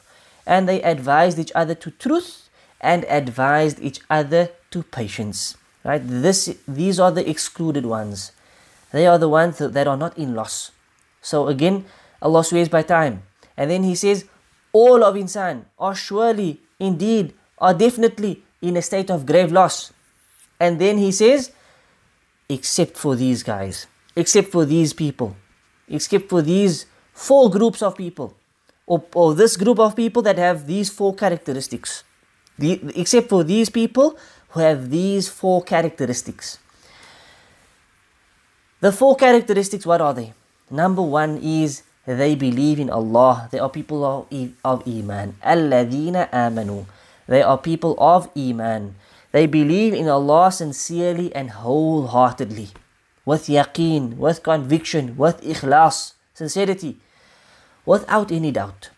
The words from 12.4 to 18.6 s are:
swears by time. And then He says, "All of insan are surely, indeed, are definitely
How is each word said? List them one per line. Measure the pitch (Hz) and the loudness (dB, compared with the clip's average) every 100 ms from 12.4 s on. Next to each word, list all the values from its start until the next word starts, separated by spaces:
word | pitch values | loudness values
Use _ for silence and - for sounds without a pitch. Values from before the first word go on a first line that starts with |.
swears | 160 170 170 | 2 0 0
by | 165 | 0
time. | 156 170 151 98 95 _ _ - | 2 0 0 -4 -12 _ _ -6
And | 143 | -4
then | 180 | 0
He | 190 175 | -2 0
says, | 202 196 - _ _ _ _ | 0 0 -4 _ _ _ _
"All | 214 240 247 | 6 8 8
of | 208 202 | 6 2
insan | 185 214 185 131 - _ | -6 -6 -6 -6 -12 _
are | 180 190 | -6 -6
surely, | - 202 233 220 185 147 _ _ | -6 -2 0 0 -4 -6 _ _
indeed, | 190 165 202 226 165 - _ _ | -4 -2 0 0 -2 -8 _ _
are | 185 | 0
definitely | 170 233 247 226 226 208 175 _ _ | 4 2 4 0 0 -6 -6 _ _